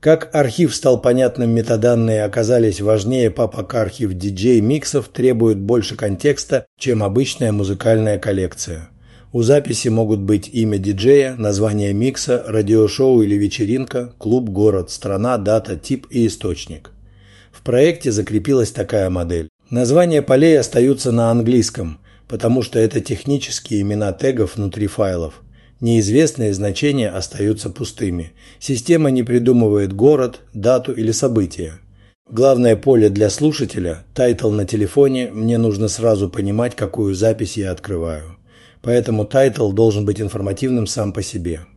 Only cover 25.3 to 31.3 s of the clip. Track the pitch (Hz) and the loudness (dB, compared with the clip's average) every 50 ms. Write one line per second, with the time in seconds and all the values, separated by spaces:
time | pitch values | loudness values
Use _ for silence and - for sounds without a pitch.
25.3 | - - - - - _ _ _ _ _ 120 117 117 113 107 98 107 139 160 151 | -10 -14 -20 -20 -20 _ _ _ _ _ -2 2 2 2 2 4 4 2 2 2
26.3 | - - 117 107 98 95 104 104 98 - - 147 143 139 117 104 87 98 90 - | 0 -2 -4 -2 -2 -2 -4 -4 -4 -2 -2 -2 0 0 -2 -4 -4 -6 -10 -10
27.3 | - 98 101 104 110 107 - 107 92 - 127 107 - - 120 98 87 87 80 80 | -6 -2 -2 -2 -2 -2 -6 -12 -10 -10 -12 -12 -8 -6 -6 -4 -4 -6 -8 -10
28.3 | _ _ - - - _ - - 139 120 120 - 170 160 156 143 131 127 120 123 | _ _ -20 -20 -20 _ -6 -6 -6 -6 0 2 2 4 4 2 2 0 0 2
29.3 | 120 123 117 123 127 120 113 107 104 104 101 95 95 98 113 139 151 139 127 120 | 0 2 4 4 4 4 4 4 2 2 0 -2 -2 2 4 4 4 4 2 -2
30.3 | 110 - - _ - 110 101 117 127 127 127 - 123 113 113 110 110 - - 131 | -4 -12 -20 _ -14 -2 0 2 2 2 0 -4 -6 -2 -2 -2 -2 0 0 0